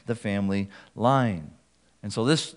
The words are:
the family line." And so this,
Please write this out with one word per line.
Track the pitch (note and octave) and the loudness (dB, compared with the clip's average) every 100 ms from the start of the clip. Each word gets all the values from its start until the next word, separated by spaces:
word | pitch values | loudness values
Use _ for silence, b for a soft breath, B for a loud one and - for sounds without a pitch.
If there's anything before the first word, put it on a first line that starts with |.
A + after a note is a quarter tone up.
| - | -6
the | A2+ | -4
family | G#2+ G2+ G2 G2 G2 b b - | -2 0 0 0 -2 b b 0
line." | A#2 C3+ A#2+ F2 D2 - _ _ _ _ | 2 4 2 -2 -8 -18 _ _ _ _
And | G#2 | -8
so | A2+ | -2
this, | A#2 D#3+ - | 2 2 0